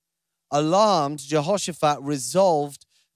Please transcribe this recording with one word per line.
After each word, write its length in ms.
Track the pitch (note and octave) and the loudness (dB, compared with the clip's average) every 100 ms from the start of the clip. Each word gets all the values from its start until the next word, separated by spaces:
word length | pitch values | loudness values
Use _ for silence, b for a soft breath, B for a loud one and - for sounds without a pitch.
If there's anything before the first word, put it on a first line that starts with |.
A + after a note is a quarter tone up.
| _ _ _ _ _ | _ _ _ _ _
Alarmed, 680 | C#3+ D#3 F#3 G#3+ F3+ C#3+ D3+ | -2 2 4 4 2 0 -6
Jehoshaphat 800 | C#3 D3+ D3+ G3+ - C#3+ D3+ C#3 | -4 -2 0 -2 -4 -2 -2 0
resolved 840 | C#3+ D3 A#2+ F3+ G3 D3+ C#3+ C#3+ _ _ _ | -4 -6 -2 2 2 2 -2 -10 _ _ _